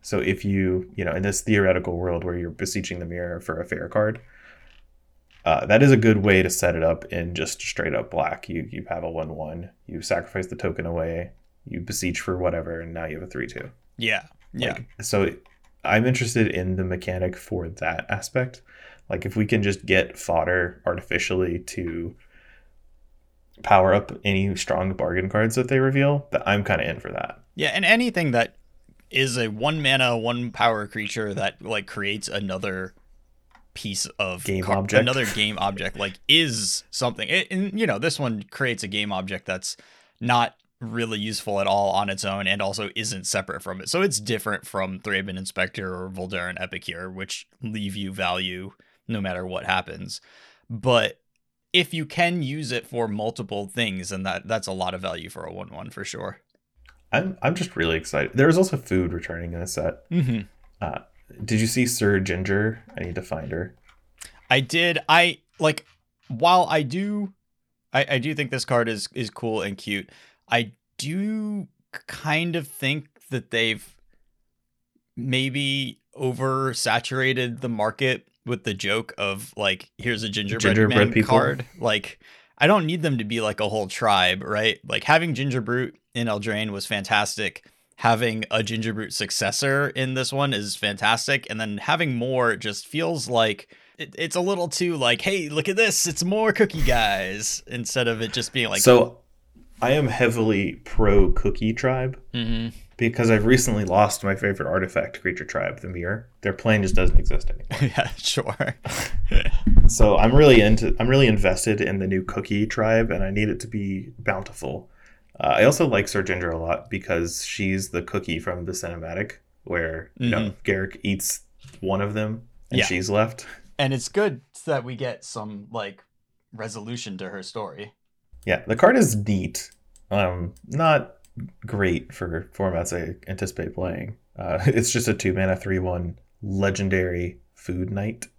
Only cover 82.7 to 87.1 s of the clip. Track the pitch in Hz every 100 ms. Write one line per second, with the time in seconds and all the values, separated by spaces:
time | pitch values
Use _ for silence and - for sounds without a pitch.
82.7 | 208 156 170 156 131 104 113 107 98 107
83.7 | 107 98 - 113 101 90 95 - 104 110
84.7 | 101 - 101 - 160 170 131 139 127 107
85.7 | 120 127 - _ 120 117 104 104 107 110
86.7 | 101 92 104 95